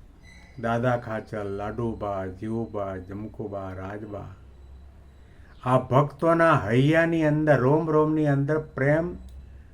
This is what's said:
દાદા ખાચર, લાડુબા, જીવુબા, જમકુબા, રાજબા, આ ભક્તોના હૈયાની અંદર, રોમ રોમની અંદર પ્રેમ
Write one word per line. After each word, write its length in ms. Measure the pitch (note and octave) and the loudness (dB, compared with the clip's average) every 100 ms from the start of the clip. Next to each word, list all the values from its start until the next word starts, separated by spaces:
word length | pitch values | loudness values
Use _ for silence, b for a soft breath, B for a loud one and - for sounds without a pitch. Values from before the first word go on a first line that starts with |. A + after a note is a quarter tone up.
| - - - - - - | -20 -20 -20 -20 -20 -6
દાદા 360 | A2+ A#2 B2 A#2+ | -2 0 0 0
ખાચર, 480 | A2+ A2 G#2+ A2 | -2 -8 -8 -8
લાડુબા, 840 | G2+ G2 G#2 A2 A#2 G2+ G#2 G2 F#2+ | -6 -6 -6 -4 -4 -4 -4 -4 -6
જીવુબા, 680 | F#2 G#2+ A2+ A2+ G#2+ G2 F#2+ | -8 -6 -6 -6 -6 -6 -8
જમકુબા, 760 | F2+ G2 G#2+ - G#2+ G2 F#2+ | -10 -12 -12 -10 -10 -8 -10
રાજબા, 520 | F#2 F#2+ G#2 G#2+ G2 F#2+ F#2+ - - - - - - - - b b b b | -10 -10 -10 -12 -12 -14 -16 -20 -20 -20 -20 -20 -20 -20 -20 b b b b
આ 140 | B2+ B2+ | 0 0
ભક્તોના 880 | - B2+ D3 - E3 E3 E3 C#3 G2 | 4 2 2 0 2 4 4 4 2
હૈયાની 580 | A#2+ C#3 D#3+ E3 E3 | 4 4 4 2 2
અંદર, 340 | D3+ D3+ D#3 C3+ | 2 2 4 4
રોમ 320 | B2+ D3+ E3 | 4 2 4
રોમની 360 | D#3 D#3 D#3 D3 | 2 2 2 2
અંદર 320 | C#3 C#3 D#3 | 2 2 -2
પ્રેમ 580 | D#3 - C3+ D3+ F3 F3+ - b b b b | -4 -2 2 2 0 -6 -14 b b b b